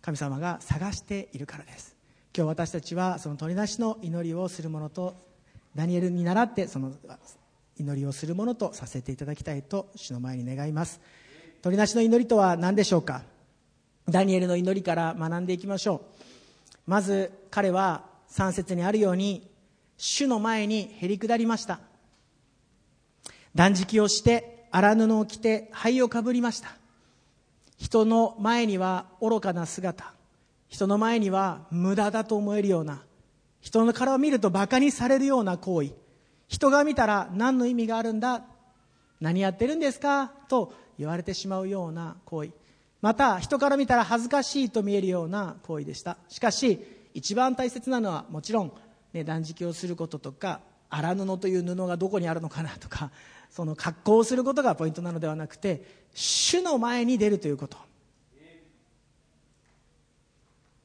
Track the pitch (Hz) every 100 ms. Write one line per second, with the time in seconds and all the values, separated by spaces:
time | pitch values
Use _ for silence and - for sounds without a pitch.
0 | - 147 143 135 175 170 - 156 190 196
1 | - 196 - 127 147 - - - - _
2 | _ _ _ - 156 160 160 165 - 175
3 | 185 160 151 147 156 180 208 214 226 220
4 | 185 170 165 165 180 180 160 156 151 170
5 | 180 180 _ _ _ - _ 147 165 175
6 | 180 175 175 196 233 233 165 139 135 139
7 | - - - - _ _ _ - 143 139
8 | 139 139 156 175 220 233 190 - 123 131
9 | 123 131 143 147 - 143 139 196 196 -
10 | - 123 127 127 123 131 147 156 170 -
11 | _ - - - - _ 180 190 208 220
12 | 226 233 233 226 190 170 180 202 190 175
13 | - 131 - _ _ _ _ _ _ _
14 | - 180 196 185 180 180 180 196 185 170
15 | 165 165 160 170 180 180 196 196 214 165
16 | - - - - _ _ _ - - 196
17 | 190 196 190 - - - 202 180 190 156
18 | - - _ - 190 180 165 175 175 214
19 | 202 180 202 190 - _ _ _ _ _
20 | - - 285 226 220 220 208 214 190 -
21 | 180 202 220 233 226 226 - 170 - _
22 | _ _ _ _ _ _ _ _ _ _
23 | _ _ - - _ 156 185 190 190 220
24 | 208 208 233 233 - - - - 202 220
25 | 220 220 214 - 226 220 220 - 226 254
26 | 240 233 226 247 240 - - - _ _
27 | _ _ _ _ _ _ _ _ - 226
28 | 214 226 226 - 208 240 226 190 185 185
29 | - - 220 226 196 175 165 - 185 170
30 | - _ _ _ _ _ _ - 196 202
31 | 220 233 202 190 190 165 160 170 185 196
32 | 208 220 220 214 202 208 202 175 151 143
33 | - _ _ _ _ _ - 226 226 233
34 | 254 269 302 262 196 185 196 254 285 -
35 | 240 269 269 262 202 175 190 175 143 -
36 | _ _ _ _ _ - 277 277 294 269
37 | 220 202 - 180 240 262 240 240 226 226
38 | 226 220 240 240 - - _ _ _ _
39 | _ _ 156 180 196 190 240 320 294 -
40 | 285 277 269 - - 262 185 - - -
41 | 151 175 180 190 196 190 190 196 170 160
42 | 165 180 - 165 151 - _ _ _ _
43 | 214 226 269 185 - 285 277 277 262 247
44 | 185 233 240 285 - 285 247 226 202 202
45 | 185 180 160 196 185 - - 156 147 -
46 | - 175 _ - 233 - 262 190 - -
47 | _ 156 - 208 262 254 254 247 240 254
48 | 214 147 135 156 - 220 175 - - _
49 | _ 170 160 160 156 165 175 165 180 170
50 | 165 151 139 135 196 - - _ _ 156
51 | 160 185 190 190 185 185 175 180 185 175
52 | 190 202 170 165 160 147 156 - - -
53 | 143 - - - - - 160 151 175 160
54 | - 220 226 254 254 269 262 151 160 156
55 | 175 170 156 156 156 - 202 151 - -
56 | _ - - - - 349 359 277 233 240
57 | 240 254 208 202 151 139 139 - - _
58 | _ _ _ _ 160 165 _ _ _ _
59 | _ _ _ _ _ _ _ _ _ _
60 | _ _ _ _ _ _ _ _